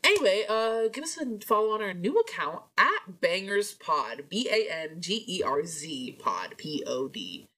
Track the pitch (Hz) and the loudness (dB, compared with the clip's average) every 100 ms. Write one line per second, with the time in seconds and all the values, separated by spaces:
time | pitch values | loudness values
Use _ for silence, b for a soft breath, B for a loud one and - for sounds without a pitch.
0 | - 403 233 202 208 220 226 226 220 254 | 6 6 6 4 2 2 2 2 0 -2
1 | 320 320 262 208 - 226 220 214 208 180 | -8 -4 -4 -6 2 4 4 0 -2 -2
2 | 185 415 453 - 147 170 - - 247 427 | 2 2 2 -2 -4 -6 -4 4 4 4
3 | - 175 170 185 190 202 202 - - 151 | -6 -2 0 0 0 0 0 -6 0 0
4 | 110 120 139 202 240 214 - 160 156 165 | 0 -6 -4 -2 0 0 0 -4 -8 -8
5 | 170 220 - 185 - 139 165 160 156 135 | -4 -4 -4 -4 0 0 -2 -8 -8 -8
6 | 123 - - - 90 - 160 151 - 127 | -8 -6 -4 -4 -6 -10 -6 -6 -4 -4
7 | 135 113 90 87 - | -4 -6 -10 -12 -16